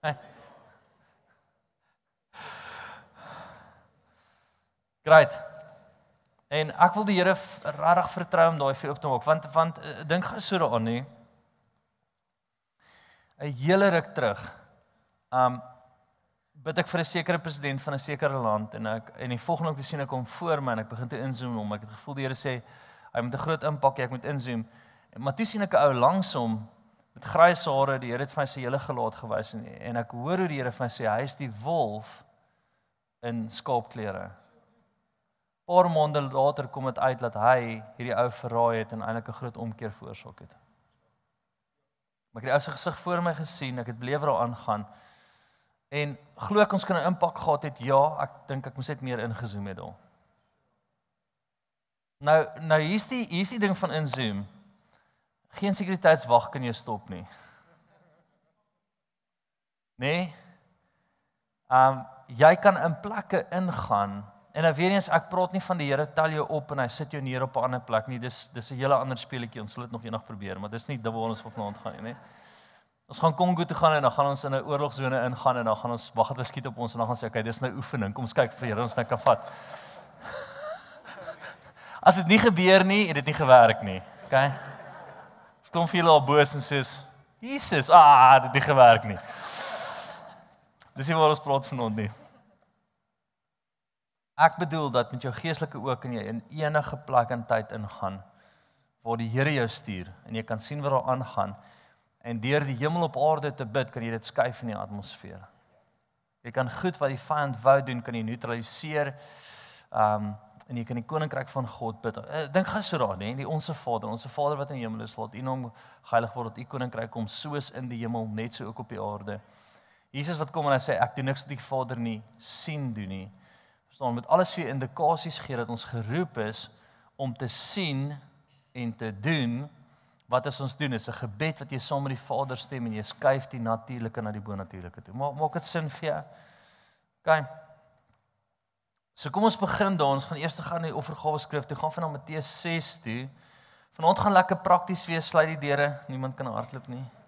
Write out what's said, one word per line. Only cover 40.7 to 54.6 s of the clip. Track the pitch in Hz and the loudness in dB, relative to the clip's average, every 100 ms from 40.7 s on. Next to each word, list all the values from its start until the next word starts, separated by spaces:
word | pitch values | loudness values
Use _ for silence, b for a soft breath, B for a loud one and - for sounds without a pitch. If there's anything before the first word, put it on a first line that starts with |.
| _ _ _ _ _ _ _ _ _ _ _ _ _ _ _ _ | _ _ _ _ _ _ _ _ _ _ _ _ _ _ _ _
Maar | 117 | -12
ek | |
het | 127 | 0
die | |
ou | 139 | 0
se | 143 | 0
gesig | 143 180 156 | -4 -6 -6
voor | - 175 | -4 -2
my | 175 | 0
gesien, | 151 156 - 135 123 | -2 -6 -6 -6 -6
ek | 117 | -8
het | 117 | -8
beleef | 123 143 | -4 -2
waar | 147 135 | 0 0
aangaan. | 120 117 - 107 104 b b b b b b b b b _ | 0 -4 -4 -4 -6 b b b b b b b b b _
En | 143 147 135 - - | -6 -6 -8 -18 -12
glo | - 208 | 0 4
ek | 208 | 4
ons | 196 - | 4 0
kan | 180 | 0
'n | 156 | 0
impak | 180 170 - | 2 0 0
gehad | - 143 | 0 0
het? | 151 135 | -2 -8
Ja, | 120 135 147 151 | 2 4 4 0
ek | 143 - - | -8 -8 -10
dink | 135 131 | -10 -8
ek | 131 | -10
moes | 127 | -8
net | 139 | -8
meer | 131 123 | -6 -6
ingezoom | 117 110 117 101 101 | -4 -6 -8 -8 -8
het | 92 | -10
al. | 92 95 _ _ _ _ _ _ _ _ _ _ _ _ _ _ _ _ _ _ _ _ _ _ | -14 -16 _ _ _ _ _ _ _ _ _ _ _ _ _ _ _ _ _ _ _ _ _ _
Nou, | 143 156 156 - | 4 6 4 -4
nou, | 160 156 | 2 4
hier | 156 214 | 4 0
is | - | -2
die, | 254 233 | -4 -2
hier | 170 | -2
is | 190 | -2
die | 247 | 0
ding | 202 185 | 0 0
van | 185 | 0
inzoom. | 147 151 127 117 98 101 - | -2 -2 -2 -2 -2 -8 -14